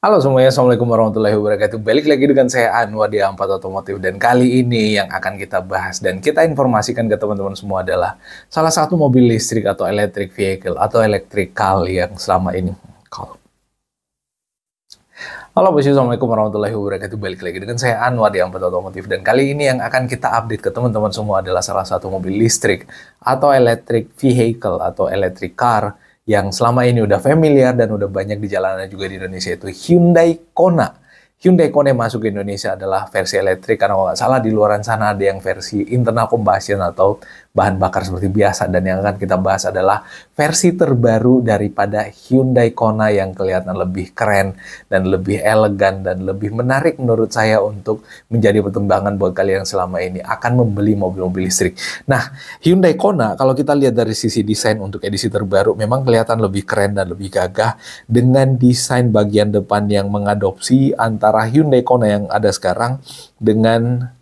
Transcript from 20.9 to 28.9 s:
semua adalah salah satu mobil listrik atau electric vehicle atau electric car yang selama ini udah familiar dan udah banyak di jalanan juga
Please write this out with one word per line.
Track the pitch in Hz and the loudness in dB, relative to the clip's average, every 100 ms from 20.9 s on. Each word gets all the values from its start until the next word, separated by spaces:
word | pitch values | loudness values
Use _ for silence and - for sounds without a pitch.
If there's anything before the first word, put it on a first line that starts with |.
| 107 107 | 0 -2
semua | 98 104 95 92 | -4 -4 -2 -2
adalah | 90 | -4
salah | 92 95 95 | -2 -4 -4
satu | 95 98 | -6 -4
mobil | 95 92 98 | -8 -4 0
listrik | 113 - 127 92 - - - _ | 0 2 0 -2 -4 -20 -20 _
atau | - 135 143 | -4 0 4
electric | 135 120 117 - 117 117 - | 4 4 2 -2 -4 -4 -2
vehicle | 135 123 113 117 107 87 | 0 2 2 0 -4 -4
atau | 87 - 95 | -4 -2 -2
electric | 95 95 92 90 | -2 -4 -6 -12
car | - 123 110 101 - _ _ | -2 2 2 -2 -8 _ _
yang | - 104 98 | -2 0 0
selama | 95 117 123 123 | 0 0 2 2
ini | 120 | 2
udah | 107 107 | 2 0
familiar | 135 160 156 139 127 | 2 4 4 6 4
dan | 123 113 | 2 0
udah | 107 98 | 0 -4
banyak | 95 98 104 | -4 -6 -6
di | 104 | -4
jalanan | 95 95 95 | -2 -2 -4
juga | 95 | -8